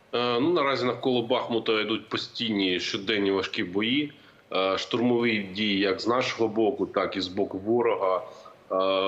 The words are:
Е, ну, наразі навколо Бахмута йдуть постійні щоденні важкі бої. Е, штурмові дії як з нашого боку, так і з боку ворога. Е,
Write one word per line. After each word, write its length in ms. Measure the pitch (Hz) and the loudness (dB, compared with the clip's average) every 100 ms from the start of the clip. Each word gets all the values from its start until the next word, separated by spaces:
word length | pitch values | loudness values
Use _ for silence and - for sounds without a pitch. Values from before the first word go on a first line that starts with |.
| _ 117 | _ -2
Е, 240 | 123 120 | 0 2
ну, 140 | 151 | 2
наразі 320 | 175 139 127 123 | 2 2 2 -2
навколо 360 | 120 135 123 | 0 0 0
Бахмута 600 | 113 123 107 117 107 110 | 2 0 0 -2 0 0
йдуть 280 | 107 107 - | 0 -4 -4
постійні 680 | 113 - - 117 101 95 90 | -8 -6 -6 -2 0 2 0
щоденні 520 | - 107 98 107 98 | -2 -4 -2 0 2
важкі 320 | 95 92 - | 0 0 -4
бої. 500 | 92 95 110 139 147 - - - - | -4 -2 0 0 -2 -8 -20 -20 -6
Е, 240 | 92 95 95 | -2 0 0
штурмові 640 | - 123 123 120 120 107 | -2 0 2 2 2 0
дії 400 | 98 95 107 98 | -4 -2 0 2
як 220 | 98 95 | 2 0
з 60 | 104 | 0
нашого 400 | 123 123 - 113 | 0 0 0 0
боку, 380 | 104 107 98 92 | 2 2 2 -2
так 320 | 101 87 98 | 0 -2 -2
і 40 | |
з 60 | 92 | -4
боку 300 | 95 98 95 | -2 -4 -4
ворога. 600 | 101 120 117 95 95 92 | 0 2 2 2 0 0
Е, 580 | - - - - - 95 95 95 | -4 -14 -20 -20 -4 0 2 2